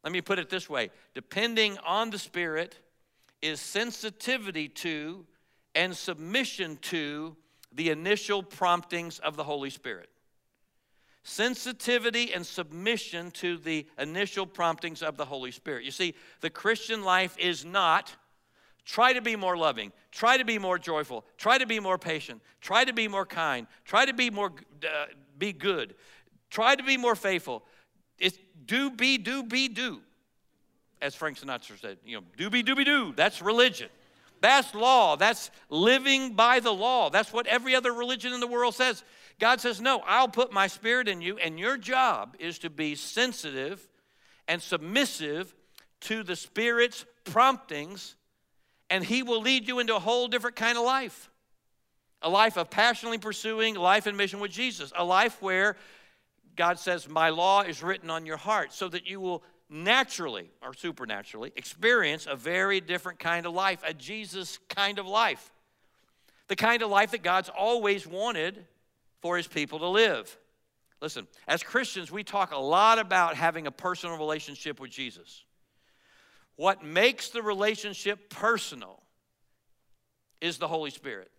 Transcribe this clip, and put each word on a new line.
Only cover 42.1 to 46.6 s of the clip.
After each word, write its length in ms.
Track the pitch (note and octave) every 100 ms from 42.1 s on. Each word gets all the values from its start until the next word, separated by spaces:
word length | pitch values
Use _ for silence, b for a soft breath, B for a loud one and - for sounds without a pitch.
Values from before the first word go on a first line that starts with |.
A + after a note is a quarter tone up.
| C#3+ G#2+ -
is 200 | E3 E3
to 100 | E3+
be 260 | D3+ D3+ D3
sensitive 920 | - G#3+ B3+ - D#3 C3+ C#3 F#3+ - b b b b b b
and 140 | E3+
submissive 920 | - F3 D#3 A#3 C#4 - D#3 D3+ F#3+ _ b b b _
to 220 | - A3
the 120 | F#3 F3
Spirit's 680 | - -